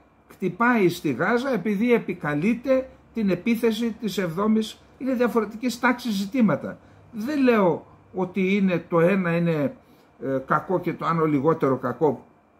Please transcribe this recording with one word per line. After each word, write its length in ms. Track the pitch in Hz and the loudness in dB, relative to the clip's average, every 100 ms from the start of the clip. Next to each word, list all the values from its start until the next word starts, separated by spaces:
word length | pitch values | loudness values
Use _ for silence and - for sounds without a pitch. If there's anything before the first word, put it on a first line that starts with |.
| _ _ _ | _ _ _
χτυπάει 580 | - 185 - 233 240 180 | -6 -6 0 2 4 2
στη 240 | 170 156 | 2 -2
Γάζα 400 | 120 180 240 277 | -2 0 0 0
επειδή 400 | 233 220 196 240 | -2 -2 0 2
επικαλείται 960 | 233 233 175 151 147 190 240 277 262 262 - _ | 2 0 -6 -4 0 0 0 0 0 0 -12 _
την 160 | - 202 | -4 0
επίθεση 640 | 175 226 233 233 214 233 | 0 0 0 0 0 -4
της 260 | 208 214 196 | -4 -6 -4
εβδόμης. 640 | 185 160 214 220 220 - - - | -4 -2 2 2 0 -10 -20 -8
Είναι 160 | 254 | -4
διαφορετικής 640 | 247 240 233 208 214 254 - | 0 2 0 -2 -4 -6 0
τάξης 320 | 247 247 247 | 0 0 -2
ζητήματα. 680 | 196 196 269 208 143 101 85 - - - | -4 -2 2 2 2 -4 -12 -18 -20 -16
Δεν 300 | 226 226 302 | -10 -6 2
λέω 440 | 254 226 185 143 - - _ | 4 4 4 0 -6 -20 _
ότι 400 | 185 185 202 185 202 | -6 -4 -2 0 2
είναι, 280 | 190 170 - | 2 0 0
το 120 | 170 | 2
ένα 360 | 170 196 175 170 | 4 4 0 0
είναι, 400 | 170 156 135 - _ _ _ _ | 2 0 -2 -4 _ _ _ _
ε, 160 | 131 135 131 | -4 -4 -4
κακό 340 | 151 - 180 | -6 -4 -4
και 120 | 170 | -2
το 140 | 151 151 | -4 -2
άλλο 200 | 165 156 | 0 0
λιγότερο 500 | 143 143 160 143 127 | 2 0 2 0 0
κακό. 500 | 127 120 156 120 - _ _ | -4 0 -2 -2 -10 _ _